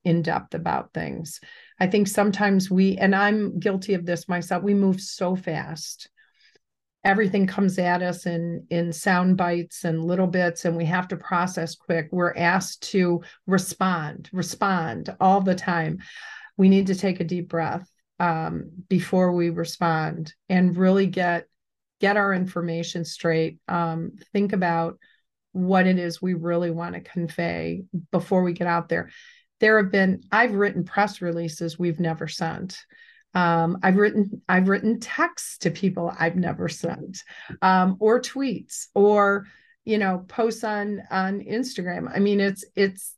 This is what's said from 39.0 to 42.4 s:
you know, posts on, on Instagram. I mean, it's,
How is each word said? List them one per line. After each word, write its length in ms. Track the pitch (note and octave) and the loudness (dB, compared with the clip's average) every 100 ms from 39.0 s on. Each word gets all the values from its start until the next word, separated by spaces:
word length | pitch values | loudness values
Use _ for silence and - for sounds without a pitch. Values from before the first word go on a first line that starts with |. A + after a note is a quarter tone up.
| G3+ G#3 G3+ G3 G3 - _ _ - | 6 6 4 2 -4 -20 _ _ -4
you 120 | G#3+ | 0
know, 260 | G3 F3+ F#3 | 0 -2 -6
posts 360 | - A3+ A3 | -2 -2 -2
on, 400 | A3 G#3 G3+ G3+ - | -4 -4 -4 -6 -6
on 280 | F#3+ F#3+ G3 | -4 -2 -4
Instagram. 680 | - A3+ B3+ - F3+ F3 D#3+ | -4 -4 -4 -6 -6 -6 -6
I 60 | - | 0
mean, 200 | G3+ | 2
it's, 260 | G3+ | 4